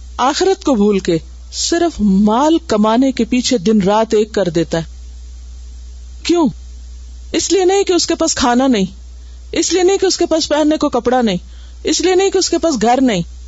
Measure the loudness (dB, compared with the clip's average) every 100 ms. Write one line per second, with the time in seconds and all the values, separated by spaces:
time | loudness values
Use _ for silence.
0 | -14 -2 0 2 0 0 0 2 4 2
1 | 0 -2 -4 -16 -14 -8 -2 0 0 0
2 | 2 4 4 4 2 2 0 2 4 4
3 | 2 2 0 0 0 0 2 4 4 2
4 | 2 2 2 0 0 0 0 -2 -4 -12
5 | -16 -16 -16 -16 -16 -16 -16 -16 -16 -16
6 | -16 -8 0 2 2 -2 -12 -18 -16 -16
7 | -16 -18 -6 -4 0 2 4 2 2 0
8 | 0 -2 -2 0 2 2 2 2 -2 -6
9 | -18 -18 -18 -18 -6 -4 0 2 2 4
10 | 2 0 0 0 0 2 2 2 0 0
11 | 2 2 2 -2 -6 -18 -20 -8 -4 0
12 | 2 2 2 2 0 0 0 2 2 4
13 | 2 0 -4 -12